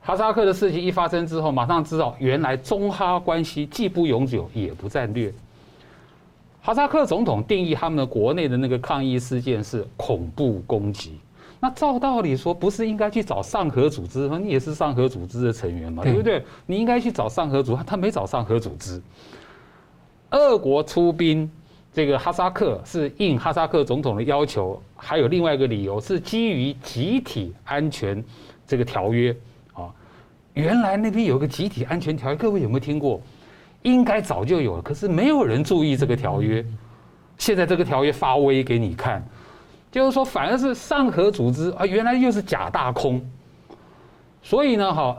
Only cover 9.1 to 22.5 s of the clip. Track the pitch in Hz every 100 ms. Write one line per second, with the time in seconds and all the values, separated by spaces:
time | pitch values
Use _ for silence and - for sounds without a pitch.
9.1 | 127 123 127 123 117 104 117 - - -
10.1 | 104 85 - 139 98 87 110 104 101 82
11.1 | 78 - - - - 254 254 302 254 269
12.1 | 247 175 131 - - 185 202 226 214 214
13.1 | 214 208 98 95 220 170 123 143 143 87
14.1 | 131 139 160 202 135 127 151 156 127 131
15.1 | 107 90 120 123 110 92 87 82 82 -
16.1 | 190 220 180 - - - 185 226 247 240
17.1 | - 110 - 156 139 127 123 117 202 175
18.1 | - 98 135 113 113 110 - 101 90 -
19.1 | - - - - - - - _ - -
20.1 | _ _ 277 294 220 135 139 151 - 170
21.1 | 165 170 156 156 - - - - - 147
22.1 | 135 175 175 180